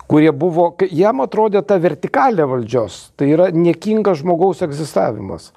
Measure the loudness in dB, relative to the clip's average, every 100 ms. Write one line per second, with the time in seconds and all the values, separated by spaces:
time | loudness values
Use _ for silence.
0 | 0 4 4 2 0 0 0 0 -2 0
1 | 0 0 -2 0 0 0 0 0 0 -2
2 | -4 0 0 2 0 -2 -2 -2 -2 -8
3 | -14 -2 2 2 2 2 0 0 -2 0
4 | 0 -2 -2 0 0 0 -6 -6 -6 -2
5 | -2 -4 -10 -12 -16